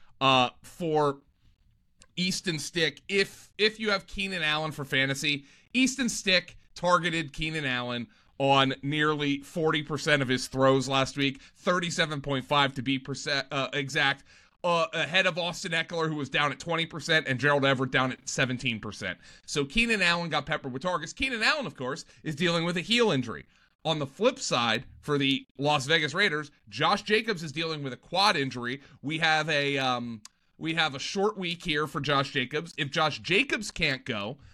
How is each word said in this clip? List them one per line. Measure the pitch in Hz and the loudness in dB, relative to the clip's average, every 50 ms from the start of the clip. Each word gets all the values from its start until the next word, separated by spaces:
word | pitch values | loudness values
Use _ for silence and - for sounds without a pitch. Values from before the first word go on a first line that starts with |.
| - - - - | -20 -20 -6 0
uh, | 135 135 135 127 123 120 - - - | 4 4 6 6 4 2 0 -8 -20
for | - - - 180 160 156 151 147 143 139 139 - _ _ _ _ _ _ _ _ _ _ _ _ _ _ _ - - _ | -20 -10 -6 -2 0 2 2 2 2 0 -4 -10 _ _ _ _ _ _ _ _ _ _ _ _ _ _ _ -20 -12 _
Easton | - 180 185 180 - - 185 165 147 | -4 -2 -2 -2 -4 -4 -4 -4 -4
Stick. | - - - 170 160 151 - - - - | -6 -6 -2 -2 -2 -2 -2 -6 -8 -2
If, | 196 196 190 - - - - - _ | 0 0 0 0 -4 -12 -20 -16 _
if | - 202 220 214 220 | 0 0 0 0 -2
you | 220 208 202 | -2 -2 -2
have | 190 - | -2 -4
Keenan | - - 202 196 196 190 180 156 | -8 -8 -8 -6 -6 -4 -4 -2
Allen | 151 151 156 156 156 147 | 0 0 0 -2 -4 -6
for | - 143 | -8 -6
fantasy, | - - 131 135 135 139 139 - 147 147 139 - - - _ _ _ - | -2 0 0 2 0 0 -2 -2 -2 -2 -4 -6 -12 -20 _ _ _ 0
Easton | 240 262 247 - - 262 226 | 2 2 2 2 0 -2 -2
Stick | - - - 196 185 175 175 - - - - _ - | -2 -2 0 2 2 2 2 -2 -10 -20 -20 _ 0
targeted | - 175 175 175 175 165 175 160 165 160 135 - | 2 6 6 6 6 4 2 0 -2 -2 -4 -6
Keenan | - 160 156 156 160 147 | -6 -4 -4 -2 -2 -2
Allen | 135 127 123 123 123 120 120 117 - _ _ _ _ _ - | -2 -2 -2 -2 -4 -4 -6 -6 -8 _ _ _ _ _ 0
on | 139 139 139 135 135 135 127 - - | 4 6 6 6 6 4 2 -2 -4
nearly | 139 151 151 151 151 151 147 147 143 143 139 | -2 0 2 2 2 2 2 0 0 0 -2
forty | 139 - - 180 156 156 156 156 147 | -4 -6 -4 0 2 2 2 0 -2
percent | 147 156 139 - 160 147 143 135 | -4 -6 -2 2 2 2 2 4
of | 120 | 2
his | 127 123 123 | 0 0 -2
throws | - - 131 135 135 135 135 123 135 | -4 0 4 6 6 6 4 2 2
last | 135 135 135 131 - 139 | 0 0 0 0 0 -2
week, | 139 139 135 - - - _ | -2 -2 -2 -6 -12 -20 _
thirty-seven | _ - 190 180 180 175 170 170 175 165 156 156 143 135 | _ -2 0 0 0 0 -2 -2 0 0 0 -2 -4 -4
point | 143 139 131 123 | -2 -4 -4 -2
five | - 151 143 139 135 131 | 2 2 2 2 2 0
to | 131 117 | -4 -2
be | 131 135 131 | -2 -2 -2
percent, | 135 - 135 - - 156 147 139 131 - | -4 -8 -10 -8 -4 -2 -2 -2 -2 -4
uh, | 156 139 131 - - | -4 -4 -2 -2 -2
exact, | 143 143 135 120 151 143 139 139 - - - - - - _ _ _ - | -4 -4 -2 0 0 2 2 0 -2 -8 -18 -20 -20 -20 _ _ _ 0
uh, | 175 170 170 160 160 - | 0 2 2 2 0 -2
ahead | 165 151 131 165 190 190 | -4 -4 0 2 2 2
of | 185 165 | 2 0
Austin | 180 170 175 170 - - 185 165 | -2 -4 -4 -6 -8 -6 -4 -4
Eckler, | 165 160 - 175 165 160 156 | -4 -4 -4 -2 -2 -2 0
who | 156 | -2
was | 151 139 131 | -2 -4 -2
down | 160 156 147 143 | 0 2 2 2
at | 135 - | 0 -4
twenty | - 170 165 165 165 | -6 -4 -2 -2 -2
percent, | 160 - 160 135 160 160 160 - 135 | -4 -8 -8 -2 0 2 2 2 0
and | 131 120 | -2 -2
Gerald | 127 147 147 143 135 | 0 2 2 4 4
Everett | 135 135 123 131 127 | 4 2 2 0 0
down | 131 135 131 127 | 2 2 2 0
at | 120 - _ | -2 -6 _
seventeen | - - - 139 123 127 127 135 127 117 104 | -6 -2 -2 -2 -2 -2 -4 -4 -4 -4 -4
percent. | - 107 95 - 104 92 87 - - - - - _ | -8 -10 -10 -8 -8 -8 -8 -8 -14 -20 -20 -20 _
So | - - 147 143 | -6 -4 -4 -4
Keenan | 139 - 220 233 233 226 202 | -2 0 0 0 0 0 2
Allen | 185 175 175 175 170 165 | 2 2 2 0 -2 -2
got | 156 147 143 | -4 -4 -2
peppered | 147 156 156 - 135 123 | -2 -4 -4 -4 -6 -8
with | 131 | -6
targets. | - 185 180 165 156 156 - | -4 -4 -4 -4 -6 -8 -6
Keenan | - 269 262 254 220 220 | -6 -4 -4 -2 0 0
Allen, | 254 294 311 254 | 0 0 0 -2
of | 160 - | -6 -8
course, | - 127 123 147 165 - - - - - | -6 -6 -6 -6 -8 -10 -16 -20 -10 -8
is | 151 156 | -8 -2
dealing | 131 180 170 170 170 165 | 0 2 2 2 2 0
with | 175 170 180 | 0 -2 -2
a | |
heel | 156 - 226 240 233 214 | 0 2 2 4 4 4
injury. | 160 131 120 113 95 71 67 - _ _ _ _ _ _ - | 4 2 0 -2 -8 -12 -14 -18 _ _ _ _ _ _ -4
On | 151 160 147 | -2 -2 -2
the | 143 | -4
flip | 131 - - 202 262 - - | -6 -4 0 2 2 2 0
side, | - - 165 127 117 117 110 120 139 - - - - | -2 -2 0 0 2 2 0 0 -2 -8 -16 -12 -4
for | - 147 139 | -2 0 2
the | 139 139 139 127 - - _ - | 2 2 2 0 -2 -8 _ -2
Las | 139 147 147 147 123 | 0 2 2 2 2
Vegas | 135 160 165 151 143 139 | 2 2 2 2 0 0
Raiders, | 180 208 202 156 151 151 - - _ _ - | 0 0 2 0 -2 -6 -8 -14 _ _ -14
Josh | 104 117 151 165 196 196 - | -4 0 2 2 2 2 2
Jacobs | - 214 226 226 226 214 160 170 | 2 2 2 2 0 -4 -4 -6
is | 156 123 | -6 -6
dealing | 156 165 160 160 151 143 | -6 -4 -4 -4 -6 -6
with | 135 120 | -8 -8
a | - | -10
quad | - - - 180 196 214 196 | -10 -4 0 4 4 4 4
injury. | 156 139 131 - 123 120 120 127 139 - - 143 - - | 2 0 -2 -4 -6 -6 -6 -6 -8 -10 -18 -20 -10 -6
We | 139 156 156 | -6 -2 0
have | 170 160 156 156 156 160 | 2 2 2 2 2 2
a, | 156 143 143 143 139 | 0 0 0 0 0
um, | 135 135 127 127 120 120 120 117 110 - - _ _ _ _ _ | 0 0 0 0 -2 -4 -6 -10 -12 -16 -20 _ _ _ _ _
we | - 151 160 160 | -8 -6 -4 -2
have | 170 160 156 135 | 0 0 -2 -2
a | 135 | -6
short | - - - 196 190 214 214 | -8 -6 -2 0 0 0 0
week | 190 185 170 170 170 - | -2 -6 -6 -6 -6 -4
here | 180 151 147 156 | -2 -2 -2 -2
for | 143 - 165 | -2 -4 -4
Josh | 135 143 147 139 139 139 | -2 0 2 0 0 0
Jacobs. | - 143 123 123 - 151 165 165 - - | -2 -4 -4 -2 -4 -6 -6 -6 -6 -6
If | 151 135 | -6 -4
Josh | - 165 160 151 - - | 0 0 0 0 -2 -4
Jacobs | 101 - 170 214 277 277 339 262 208 - | -2 0 2 2 2 0 -2 -4 -6 -8
can't | - - 175 151 135 127 - | -4 -2 0 0 0 -2 -4
go, | - 117 104 101 107 - - - - | -6 -6 -6 -6 -8 -8 -12 -16 -20